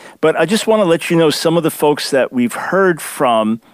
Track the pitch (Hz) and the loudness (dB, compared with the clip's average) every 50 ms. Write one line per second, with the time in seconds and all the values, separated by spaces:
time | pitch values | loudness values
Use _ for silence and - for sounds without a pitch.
0 | - - - _ - 160 160 160 165 160 220 214 - 220 220 214 202 170 165 170 | -20 -20 -8 _ 0 0 2 0 0 0 0 0 0 2 2 2 2 2 2 0
1 | - - 175 165 165 151 143 - - 165 165 170 156 156 - - 160 147 147 139 | 0 0 0 2 2 2 0 0 -2 0 0 0 0 -2 -2 0 0 0 0 0
2 | - - 143 131 120 - - 123 120 117 - - - - 175 190 196 185 170 151 | -2 -2 0 0 0 0 0 -2 -2 -2 -4 -6 -6 -4 0 2 2 2 0 -2
3 | - - - - 151 120 117 110 110 107 113 113 - _ | -6 -12 -4 -2 0 2 2 2 0 0 -2 -4 -8 _